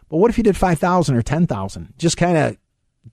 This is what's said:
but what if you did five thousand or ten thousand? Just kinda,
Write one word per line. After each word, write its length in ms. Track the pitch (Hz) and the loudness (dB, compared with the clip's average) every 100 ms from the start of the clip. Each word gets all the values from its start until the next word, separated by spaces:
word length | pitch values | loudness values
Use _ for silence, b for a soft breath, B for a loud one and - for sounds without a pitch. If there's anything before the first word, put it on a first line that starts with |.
| - | -6
but 80 | 156 | 0
what 120 | 226 | 2
if 80 | 226 | 2
you 60 | |
did 140 | 220 180 | 0 2
five 220 | 185 160 | 0 0
thousand 360 | 180 180 151 123 | 0 0 2 0
or 60 | |
ten 260 | - 160 175 | 0 0 0
thousand? 460 | 107 98 90 82 - | -2 -8 -10 -16 -4
Just 200 | 165 - | -2 0
kinda, 400 | 170 165 127 - _ _ _ _ 113 | 0 2 0 -4 _ _ _ _ -20